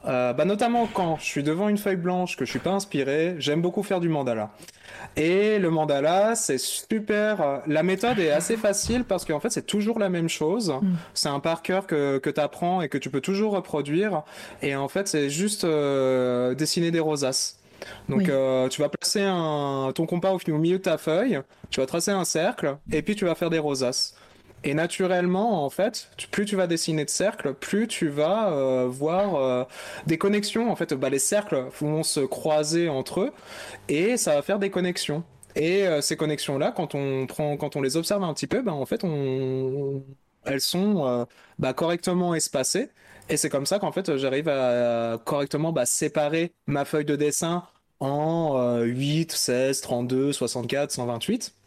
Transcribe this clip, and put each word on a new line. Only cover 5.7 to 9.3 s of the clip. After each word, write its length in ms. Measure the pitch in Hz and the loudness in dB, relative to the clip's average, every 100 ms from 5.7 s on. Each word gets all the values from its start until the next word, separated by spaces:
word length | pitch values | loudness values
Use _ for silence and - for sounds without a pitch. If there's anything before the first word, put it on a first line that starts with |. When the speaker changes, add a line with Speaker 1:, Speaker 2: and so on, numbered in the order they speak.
Speaker 1:
mandala, 640 | 160 156 139 147 180 262 - | 2 2 2 4 4 4 2
c'est 240 | - 131 | 0 -2
super, 840 | - - - 220 214 208 214 208 | -2 -6 -2 -2 0 0 2 2
euh, 160 | 147 139 156 | 0 0 0
la 160 | 151 | 2
méthode 380 | 175 190 233 226 | 2 2 0 2
est 100 | 160 | 2
assez 260 | 147 165 226 | 2 2 0
facile 480 | 214 190 - 240 | 2 0 0 -2
parce 220 | 240 185 | 0 -2
qu'en 140 | - | -2